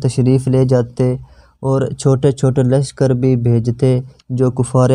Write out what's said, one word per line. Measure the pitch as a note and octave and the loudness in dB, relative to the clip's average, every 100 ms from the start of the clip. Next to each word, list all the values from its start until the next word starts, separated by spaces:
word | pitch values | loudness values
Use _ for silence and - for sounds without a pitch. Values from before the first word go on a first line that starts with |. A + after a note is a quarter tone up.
تشریف | C3 B2 B2+ C3 C3 | 0 0 2 2 2
لے | B2+ | 0
جاتے | C3 B2+ A#2+ - B2+ B2+ B2+ - _ _ | 2 0 0 -2 -2 -4 -10 -20 _ _
اور | C3+ C3+ | -2 -2
چھوٹے | C3 - C#3+ C3+ D3 | -2 -2 0 2 0
چھوٹے | C3 C3+ C3 | 0 0 0
لشکر | B2 C3 C3+ - C3+ | 2 0 -2 -2 -2
بھی | B2+ C3 B2+ | 0 0 0
بھیجتے | A#2+ A#2 A#2+ A#2 C3 B2+ B2+ - - | 2 0 0 0 0 0 -4 -14 -8
جو | B2+ B2+ | -2 -2
کفار | C3 B2 B2+ B2+ | -2 -2 0 2